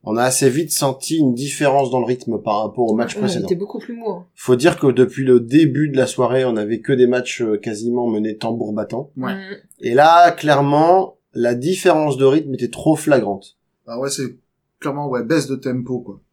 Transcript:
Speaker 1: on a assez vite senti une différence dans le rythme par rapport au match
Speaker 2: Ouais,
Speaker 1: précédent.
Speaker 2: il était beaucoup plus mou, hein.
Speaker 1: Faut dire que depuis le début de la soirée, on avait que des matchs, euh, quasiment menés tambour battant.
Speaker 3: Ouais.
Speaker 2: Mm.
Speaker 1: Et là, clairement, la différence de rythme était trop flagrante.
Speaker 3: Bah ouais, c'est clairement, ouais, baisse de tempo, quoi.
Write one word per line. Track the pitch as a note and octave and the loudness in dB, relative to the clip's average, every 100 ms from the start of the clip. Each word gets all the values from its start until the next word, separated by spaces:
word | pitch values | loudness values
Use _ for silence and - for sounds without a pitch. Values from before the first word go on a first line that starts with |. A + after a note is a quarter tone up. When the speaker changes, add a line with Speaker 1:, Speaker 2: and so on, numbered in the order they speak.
Speaker 1:
on | G2+ A2+ | -4 -2
a | |
assez | B2+ B2+ C#3 | 0 2 2
vite | C3 F3 | 0 -4
senti | - C#3 C3 - D#3+ | -2 -2 -4 -6 0
une | C3+ | 0
différence | A#2+ C#3 - D3 C#3 C3 | 0 -6 -2 0 2 0
dans | B2+ | -2
le | |
rythme | A#2 B2 - G#2+ | -2 -4 -4 -6
par | A2+ G#2 | -2 -2
rapport | A2 A#2 A#2 | -2 -2 0
au | |
match | G#2+ A#2 | 0 -2
Speaker 2:
Ouais, | G#3 | -2
Speaker 1:
précédent. | G3+ F3 | -4 -4
Speaker 2:
il | |
était | - F3 | -4 -4
beaucoup | G3+ A3 | -6 -12
plus | - | -12
mou, | A#3 A3+ | -10 -8
hein. | F3 - | -8 -14
Speaker 1:
Faut | _ - | _ 0
dire | B2 D#3+ - | 2 2 2
que | C#3 | 2
depuis | A#2+ B2+ - | 4 2 0
le | C3+ B2 | 4 4
début | A#2 D3 D#3 C3 D3+ | 4 4 4 2 0
de | C#3+ | 0
la | - | 0
soirée, | - A#2+ C3 | 0 0 0
on | B2+ A2 | 0 -2
avait | G#2 A2+ | -2 -4
que | B2 | -2
des | C3 B2 | 2 4
matchs, | B2 B2 - | 2 -4 -6
euh, | A#2 G#2 | -2 -2
quasiment | A#2 G#2+ A#2 B2 A#2+ | -4 -6 -4 -2 -2
menés | G#2+ G#2+ G#2+ | -2 -4 -6
tambour | A2+ A#2 G#2+ | -6 -6 -6
battant. | G#2+ G2+ B2 C#3+ | -6 -6 -8 -10
Speaker 3:
Ouais. | C3 B2+ | -10 -8
Speaker 2:
Mm. | G2 F#2+ - _ _ | -8 -12 -18 _ _
Speaker 1:
Et | A#2+ | 0
là, | B2+ D#3 E3+ F3 | 4 6 8 6
clairement, | E3+ D3+ C#3 C#3+ D3 E3 F#3 F#3+ _ _ | 4 0 2 2 2 4 4 0 _ _
la | - A#2+ | -2 -2
différence | A#2+ C#3+ F#3 F3+ D#3 D3+ B2+ | 0 -2 0 2 2 0 2
de | |
rythme | C3+ D3+ D3 | 2 2 -2
était | A#2+ A#2 | -6 -6
trop | - D#3 | -2 0
flagrante. | D3+ - C3+ G2+ G2 - _ _ _ | 0 2 0 0 -8 -12 _ _ _
Speaker 3:
Bah | - A#2 | -14 -8
ouais, | C#3 | -6
c'est | C#3 B2+ - _ _ _ _ | -6 -10 -12 _ _ _ _
clairement, | C#3+ C#3+ C#3+ | -8 -8 -6
ouais, | B2 | -6
baisse | A#2 D#3+ C3 | 0 -2 -2
de | |
tempo, | C3 C3+ B2+ B2 B2 | -6 -4 -6 -6 -8
quoi. | - G2 _ | -8 -20 _